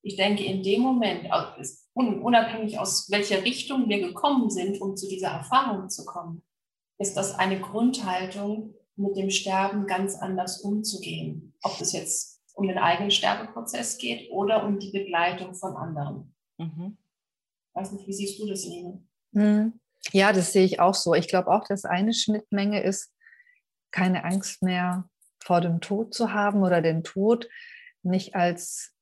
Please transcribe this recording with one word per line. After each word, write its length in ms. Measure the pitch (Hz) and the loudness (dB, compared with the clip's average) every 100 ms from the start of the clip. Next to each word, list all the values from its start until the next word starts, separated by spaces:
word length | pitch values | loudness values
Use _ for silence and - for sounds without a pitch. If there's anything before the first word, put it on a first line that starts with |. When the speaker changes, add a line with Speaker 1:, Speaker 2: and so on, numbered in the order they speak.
Speaker 1:
ich 120 | 202 - | -8 0
denke, 280 | 196 202 | 2 2
in 200 | - 190 | 0 0
dem 180 | 190 226 | 2 4
Moment, 500 | 262 254 208 175 - | 4 4 2 0 0
au-, 280 | - - - | 0 0 -10
ist 300 | - - _ | -14 -14 _
un-, 280 | - 240 202 | 0 2 2
unabhängig 580 | 240 240 220 220 214 214 | 6 6 4 -2 -4 -4
aus 300 | 196 - - | -2 -2 0
welcher 320 | 202 202 196 | 0 2 0
Richtung 460 | 240 247 - 262 220 | 0 -2 -2 0 2
wir 100 | 202 | 2
gekommen 500 | 180 - 294 269 214 | -2 0 2 4 2
sind, 320 | 185 190 196 | 0 -2 -2
um 140 | 196 196 | -4 -6
zu 120 | 196 | -6
dieser 220 | 185 185 | -4 -4
Erfahrung 600 | - - 262 277 196 185 | -6 2 2 2 -4 -6
zu 160 | - - | -10 -10
kommen, 380 | 175 170 165 _ _ _ _ _ _ | -12 -10 -14 _ _ _ _ _ _
ist 180 | 208 - | -6 -2
das 180 | 196 - | -4 0
eine 240 | 190 190 | 0 0
Grundhaltung, 1160 | 185 208 240 262 196 180 185 196 202 214 220 - _ - | -4 2 2 2 -2 -2 -4 -6 -6 -6 -8 -16 _ -4
mit 200 | 196 196 | -2 0
dem 120 | 190 | 0
Sterben 580 | - 190 190 196 208 196 | 0 0 0 0 -2 -2
ganz 280 | 185 196 - | -2 -2 -4
anders 460 | 185 185 185 - | -6 -4 -4 -6
umzugehen. 920 | 202 208 214 190 170 165 160 160 - _ | -4 -2 -2 -6 -8 -8 -6 -8 -14 _
Ob 160 | - - | -8 -4
es 120 | - | -4
jetzt 480 | - - - - - _ | -4 -4 -6 -6 -14 _
um 140 | - 196 | -4 -2
den 100 | 185 | 2
eigenen 320 | 165 180 202 | 2 2 2
Sterbeprozess 880 | 202 - 214 - 240 233 - 233 - | 2 2 0 -4 -10 -8 -6 -6 -6
geht 320 | 247 226 - | -6 -8 -6
oder 340 | 185 202 220 208 | -2 2 2 2
um 140 | 196 | -2
die 120 | 202 | -2
Begleitung 640 | 196 196 170 175 180 180 - | -6 -2 0 0 -2 -10 -10
von 200 | 185 143 | -10 -8
anderen. 600 | 160 147 143 135 - _ _ _ | -8 -6 -6 -8 -14 _ _ _
Speaker 2:
Mhm. 400 | 165 151 185 214 _ _ _ _ _ _ _ | -8 -8 -10 -12 _ _ _ _ _ _ _
Speaker 1:
Weiß 180 | - 196 | -10 -8
nicht, 120 | 196 - | -10 -8
wie 60 | |
siehst 260 | 196 202 - | -6 -6 -6
du 60 | 214 | -6
das, 180 | 190 175 | -6 -8
Lene? 380 | 175 175 190 _ _ _ | -10 -12 -14 _ _ _
Speaker 3:
Hm. 460 | 202 208 208 220 226 _ _ - | 4 4 4 2 -4 _ _ 0
Ja, 220 | 196 196 | 6 6
das 180 | 190 170 | 6 4
sehe 140 | 202 185 | 4 4
ich 140 | - | 6
auch 140 | 175 | 4
so. 200 | 196 175 | 4 4
Ich 140 | 165 170 | 2 4
glaube 220 | 190 185 | 0 4
auch, 140 | 202 208 | 2 2
dass 180 | 196 - | -6 -2
eine 280 | 175 208 | 0 2
Schnittmenge 680 | 226 - 214 - 202 202 208 | 0 0 0 0 0 0 2
ist, 300 | - 196 - _ - - _ _ _ _ _ | 0 -2 -8 _ -20 -20 _ _ _ _ _
keine 320 | - 185 185 | 0 2 2
Angst 380 | 165 190 - - | 0 -4 -4 -2
mehr 480 | 185 180 180 180 180 _ _ _ | -2 0 0 -2 -6 _ _ _
vor 180 | - 175 | 2 2
dem 180 | 175 165 | 4 -2
Tod 320 | - 202 226 | -2 -4 -4
zu 200 | - 226 | -2 0
haben 300 | 202 208 202 | 2 2 4
oder 180 | 185 175 | 4 4
den 220 | 165 160 | 4 0
Tod 440 | 165 - 202 240 233 - - - - _ | -2 0 2 2 0 -16 -20 -20 -20 _
nicht 320 | 180 185 185 190 | 0 0 0 0
als 580 | 175 175 - - - _ | 0 0 -8 -10 -12 _